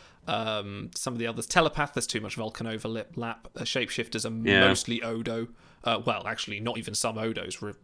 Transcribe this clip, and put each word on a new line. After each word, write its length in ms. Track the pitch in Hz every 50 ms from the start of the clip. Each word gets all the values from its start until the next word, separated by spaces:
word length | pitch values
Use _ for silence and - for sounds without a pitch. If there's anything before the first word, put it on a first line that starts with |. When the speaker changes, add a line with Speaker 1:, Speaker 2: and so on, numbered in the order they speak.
| - - - - -
Speaker 1:
um, 640 | - 85 110 110 110 107 104 98 101 101 101 104 - -
some 180 | - - 135 123
of 60 | 113
the 80 | 117
others, 180 | 117 113 120 117
Telepath, 480 | - - 180 160 151 - 151 147 - -
there's 140 | 131 117
too 120 | - - 110
much 140 | 107 104 -
Vulcan 320 | 123 110 110 - - 117
overlap. 800 | 113 110 110 - 113 113 110 104 - - 123 117 117 113 - - - -
Uh, 60 | -
Shapeshifters 640 | 131 - - 135 117 - - - 113 - - 110 - 113
are 180 | 113 113 113
Speaker 2:
Yeah. 200 | 107 101 95 95
Speaker 1:
mostly 340 | 98 98 - - - 117 113 117
Odo. 440 | 117 113 113 113 117 113 113 117 123 - - - - - - -
Uh, 160 | 117 113 101 117
well, 200 | 127 110 98 80
actually, 320 | 104 113 - - 107 104 101
not 160 | 110 120 117
even 180 | 113 107 - 104
some 200 | - - 113 110
Odos 440 | 110 110 113 113 107 - - - -
r-, 140 | 104 104 101 -